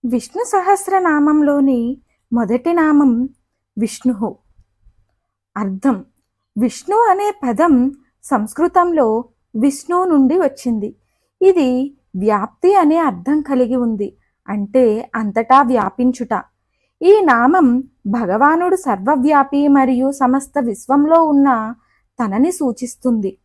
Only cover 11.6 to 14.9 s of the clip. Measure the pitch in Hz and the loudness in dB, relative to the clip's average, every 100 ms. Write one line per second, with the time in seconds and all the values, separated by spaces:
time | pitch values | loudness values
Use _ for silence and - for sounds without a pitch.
11.6 | 262 254 277 _ _ 185 208 208 196 _ | 0 -2 -4 _ _ -4 -2 -2 -4 _
12.6 | 359 403 311 330 311 180 175 302 285 262 | 2 4 4 2 0 -4 -4 -4 -2 -2
13.6 | 247 254 240 214 208 _ _ _ - 208 | 0 0 -2 -4 -8 _ _ _ -10 -8
14.6 | 202 262 240 | -2 2 2